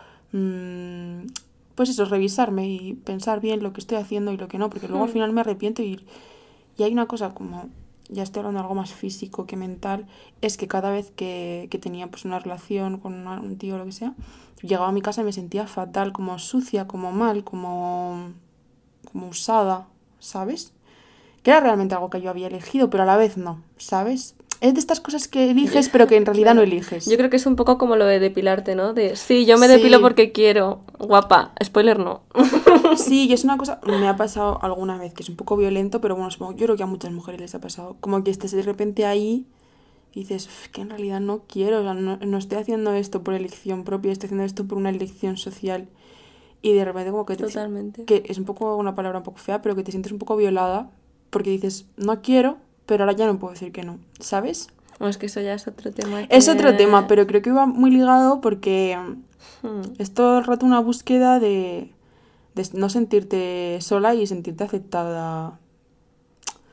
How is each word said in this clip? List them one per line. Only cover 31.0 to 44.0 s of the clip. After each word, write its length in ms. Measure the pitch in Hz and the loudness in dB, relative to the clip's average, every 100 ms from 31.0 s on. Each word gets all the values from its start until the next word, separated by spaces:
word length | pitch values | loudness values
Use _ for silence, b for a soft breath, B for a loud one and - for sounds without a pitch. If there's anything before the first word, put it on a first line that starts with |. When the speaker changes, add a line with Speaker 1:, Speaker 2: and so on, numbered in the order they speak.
| 208 202 202 180 - - | 4 6 8 6 4 -4
Speaker 2:
spoiler, 340 | 196 208 226 196 | 0 4 4 4
no. 240 | 180 185 _ - | 0 -6 _ 2
<laughs> 600 | 262 302 - 349 320 320 | 4 6 6 6 6 2
Speaker 1:
Sí, 320 | 262 269 262 | 2 2 4
y 60 | |
es 100 | 247 | 2
una 140 | 262 269 | 2 -2
cosa, 220 | 277 - 202 | -4 -6 -4
me 200 | 202 196 | -2 0
ha 100 | 196 | 0
pasado 420 | 214 208 208 - | -2 -2 -4 -2
alguna 380 | 190 185 190 185 | -4 -4 -6 -8
vez, 160 | 175 170 | -12 -14
que 80 | |
es 60 | 175 | -16
un 60 | 170 | -12
poco 220 | 202 208 | -4 0
violento, 420 | 196 196 196 226 | 0 0 -2 -2
pero 160 | 214 185 | -4 -4
bueno, 140 | 185 | -6
supongo, 220 | 180 185 | -10 -12
yo 140 | 190 226 | -4 0
creo 80 | 208 | 0
que 60 | |
a 20 | 190 | -2
muchas 260 | 185 175 | -8 -10
mujeres 300 | 175 175 175 | -12 -12 -16
les 140 | 175 180 | -14 -14
ha 40 | |
pasado. 380 | 180 - 180 190 | -14 -16 -16 -12
Como 220 | 202 196 | -4 -2
que 60 | 196 | -2
estás 220 | 190 196 | -4 -4
de 100 | 196 | -4
repente 460 | 196 196 208 202 208 | -4 -4 -6 -2 0
ahí 400 | 202 214 240 262 b b b b b b | 0 -2 -4 -6 b b b b b b
y 60 | 202 | -16
dices, 260 | 190 190 190 | -10 -10 -10
"Uf, 220 | - - | -18 -20
que 140 | - | -16
en 100 | 202 | -14
realidad 300 | 214 202 196 | -10 -8 -6
no 200 | 202 208 _ | -4 -6 _
quiero, 320 | 196 196 220 | -4 0 0
o 40 | |
sea, 120 | 196 185 | -2 -4
no, 220 | 190 196 | -6 -6
no 200 | 196 196 | -4 -4
estoy 220 | 190 196 | -4 -6
haciendo 340 | 214 226 208 | -4 -2 0
esto 300 | 202 196 190 | -2 -4 -6
por 100 | 180 | -6
elección 500 | 190 185 - 196 185 | -6 -6 -10 -8 -8
propia, 280 | 185 196 | -6 -4